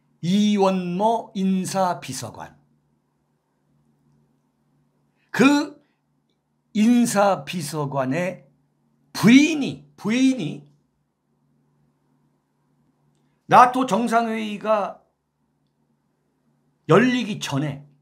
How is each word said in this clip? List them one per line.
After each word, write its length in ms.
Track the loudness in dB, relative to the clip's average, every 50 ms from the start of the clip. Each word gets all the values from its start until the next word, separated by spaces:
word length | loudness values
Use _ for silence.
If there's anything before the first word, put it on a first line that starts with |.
| _ _ _ _
이원모 1120 | -4 0 0 2 2 2 2 2 2 0 0 -2 -4 -6 -4 -2 -2 -2 -2 -2 -6 -8 -6
인사비서관, 1200 | -4 -2 -2 -2 -2 -4 -4 -4 -2 -2 -2 -4 -6 -10 -12 -12 -12 -12 -14 -14 -16 -18 -20 -20 _ _ _ _ _ _ _ _ _ _ _ _ _ _ _ _ _ _ _ _ _ _ _ _ _ _ _ _ _ _ _ _ _ _ _ _ _ _ _ _ _ _ _ _ _ _ _ _ _ _ _ _ _ _ _
그 520 | 0 2 2 4 2 0 -2 -6 -12 -20 _ _ _ _ _ _ _ _ _ _ _ _ _ _ _ _ _ _ -2
인사비서관의 1700 | 0 2 4 4 2 2 0 2 2 2 2 2 -2 -4 -8 -10 -8 -8 -8 -6 -6 -6 -4 -4 -4 -4 -2 -2 -4 -4 -6 -8 -12 -16 _ _ _ _ _ _ _ _ _ _ _ _ _ -4
부인이, 760 | 2 6 8 8 8 6 4 0 -2 -4 -6 -8 -12 -16 _ _
부인이 720 | -10 -6 -4 0 2 2 2 0 0 -4 -8 -10 -12 -16 _ _ _ _ _ _ _ _ _ _ _ _ _ _ _ _ _ _ _ _ _ _ _ _ _ _ _ _ _ _ _ _ _ _ _ _ _ _ _ _ _ _ _ _ _ _ _ _ _ _ _ _ _ _ _ _
나토 400 | 4 6 6 6 6 4 -2 -2
정상회의가 1120 | -2 -2 -2 -2 0 -2 -2 -2 -2 -6 -6 -8 -8 -10 -6 -4 -2 -2 -2 -4 -6 -10 -14 _ _ _ _ _ _ _ _ _ _ _ _ _ _ _ _ _ _ _ _ _ _ _ _ _ _ _ _ _ _ _ _ _ _ _ _ _ 2
열리기 520 | 4 4 4 2 0 -2 -4 -6 -8 -10
전에 460 | -8 -6 -6 -4 -4 -6 -8 -12 -16 -20 _ _